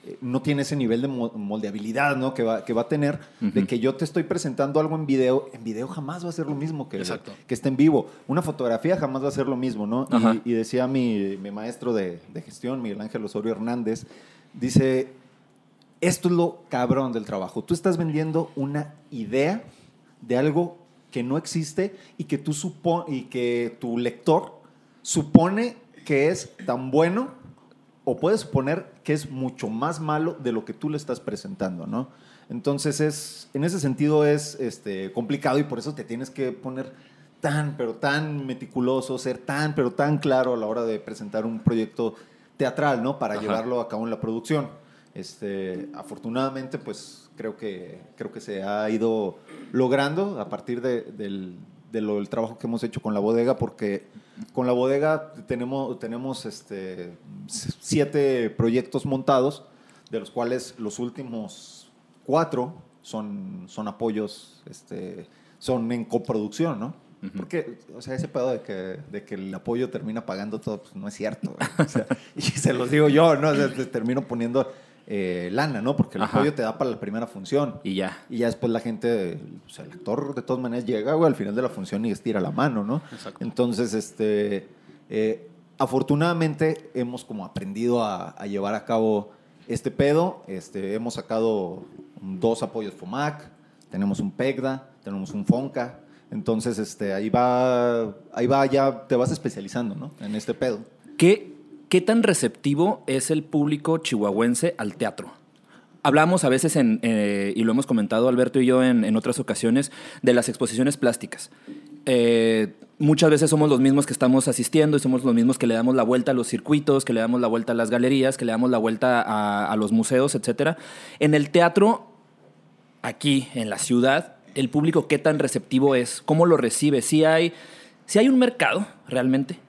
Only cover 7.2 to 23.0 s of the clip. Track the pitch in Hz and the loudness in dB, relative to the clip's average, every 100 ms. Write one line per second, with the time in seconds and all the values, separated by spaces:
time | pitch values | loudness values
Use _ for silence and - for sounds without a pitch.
7.2 | - 98 - 120 139 131 156 143 - - | -10 -20 -8 -2 0 6 6 6 0 -14
8.2 | - 151 156 147 123 113 160 185 143 135 | -2 -2 -2 -2 -2 0 0 0 0 -2
9.2 | 139 139 131 127 127 107 104 120 135 123 | -4 -2 -2 -2 -4 -4 -2 -2 0 2
10.2 | 113 110 120 113 110 127 127 135 120 107 | 4 2 0 -2 0 -2 0 0 0 0
11.2 | 98 98 101 101 113 120 123 110 92 85 | -2 -6 -10 -10 -10 -6 -2 -2 -2 -6
12.2 | - - - - 123 131 117 101 110 120 | -14 -16 -16 -10 -6 -6 -6 -8 -8 -8
13.2 | 107 107 110 104 113 123 110 113 - - | -6 -4 -4 -4 -4 -2 -2 -4 -8 -20
14.2 | - - _ - 123 131 131 131 131 - | -20 -20 _ -6 2 4 4 0 -4 -12
15.2 | _ _ _ _ _ _ _ _ 175 - | _ _ _ _ _ _ _ _ -2 0
16.2 | 175 175 170 - - 127 123 127 131 117 | 2 2 0 -4 -6 -2 0 0 0 -4
17.2 | 104 101 92 113 - 170 190 170 165 151 | -6 -6 -6 -8 -4 0 0 0 -2 -2
18.2 | 156 160 160 - 139 147 151 - _ 123 | -2 -2 -4 -6 -4 -4 -6 -14 _ -10
19.2 | 104 127 151 220 - - - _ _ _ | -2 0 2 -2 -8 -20 -20 _ _ _
20.2 | 117 123 151 151 170 - _ _ _ 131 | -2 2 2 2 -2 -6 _ _ _ -6
21.2 | 123 147 - 165 151 - 196 - - - | -4 -4 -2 -6 -4 -4 -4 -6 -20 -14
22.2 | 160 143 151 147 180 - 170 170 | -6 -4 -4 -6 -6 -4 0 0